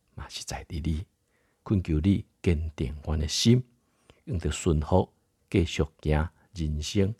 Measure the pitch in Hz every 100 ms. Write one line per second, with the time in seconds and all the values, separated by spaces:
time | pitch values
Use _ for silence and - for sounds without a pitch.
0 | _ - - - - - - 82 80 78
1 | - _ _ _ _ _ - 95 87 76
2 | 90 95 - _ - 80 80 - 76 73
3 | - 73 76 - 117 123 - _ _ _
4 | _ _ - 90 80 76 90 76 73 92
5 | - _ _ _ _ 104 80 - 78 -
6 | 76 76 80 - _ 87 78 76 73 101
7 | 95